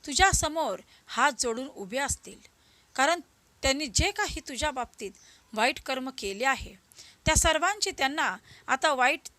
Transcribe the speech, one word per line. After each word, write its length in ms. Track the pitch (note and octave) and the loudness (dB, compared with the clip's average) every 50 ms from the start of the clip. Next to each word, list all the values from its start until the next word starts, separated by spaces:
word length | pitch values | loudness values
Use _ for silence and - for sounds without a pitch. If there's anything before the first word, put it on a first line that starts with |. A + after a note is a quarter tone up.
| - | -8
तुझ्यासमोर 720 | - C#4 B3 F#4 G4 E4 - - D#4 D4+ E4 D#4 A#3 F#3+ - - _ - _ _ | -2 2 4 4 4 4 2 0 -2 -2 -2 -2 -2 -4 -6 -10 _ -20 _ _
हात 260 | - - A3+ B3+ D4 B3+ - | -8 0 2 2 2 2 0
जोडून 280 | - A#3+ A3+ A#3+ C4 | -4 -4 -2 -4 -6
उभे 320 | C#4+ - - G3+ F3+ A3 C4+ | -10 -10 -14 -12 -8 -4 -4
असतील, 400 | C#4+ C4+ - - _ G#3 G3+ - - - _ _ _ _ _ _ _ _ _ | -2 -4 -4 -6 _ -20 -20 -20 -20 -20 _ _ _ _ _ _ _ _ _
कारण 260 | - C4+ D4 E4+ F4 C4+ _ _ _ _ _ _ _ | 2 2 2 2 0 -4 _ _ _ _ _ _ _
त्यांनी 240 | - C4+ C4+ C#4+ D#4 | 0 0 0 0 -2
जे 240 | C4 F#3 - D#4 F#4+ | -2 -2 0 0 0
काही 300 | G4+ - G#4 - - E4 - - | 0 -2 -4 -4 -4 -8 -10 -10
तुझ्या 220 | C#4 A3 D4 D4+ | -8 -4 -4 -4
बाबतीत 400 | C4 C4 A#3 - _ - A3+ F#3+ - - _ - - _ _ _ | -2 -4 -8 -8 _ -14 -14 -14 -14 -16 _ -20 -20 _ _ _
वाईट 280 | A3 G#3+ A3+ C4 D#4 - | -2 2 2 2 0 -2
कर्म 300 | - - C4+ C4 B3+ C4 C4 - | -6 -6 -4 -4 -4 -8 -10 -8
केले 260 | - G3 G3 G3+ B3 | -8 -8 -6 0 0
आहे, 300 | C4+ C4 - - - G3+ _ _ _ _ - - - - _ _ | 0 0 0 -4 -14 -16 _ _ _ _ -20 -20 -20 -20 _ _
त्या 80 | - D#4 | 4 4
सर्वांची 560 | D4 - E4 D#4+ D#4 D#4+ F#4 G#4 G#4+ - G4 | 6 6 4 4 4 2 0 0 0 -4 -6
त्यांना 460 | - - C#4 C4+ C#4+ E4 D4 A3+ F#3 G#3 _ - - - _ | -2 -2 -2 0 0 0 0 -2 -2 -6 _ -20 -20 -18 _
आता 260 | - B3 C4 - D#4+ | -2 -2 2 2 2
वाईट 280 | C#4+ B3+ B3+ C4+ D#4 D4 _ - _ | 2 4 4 2 2 0 _ -18 _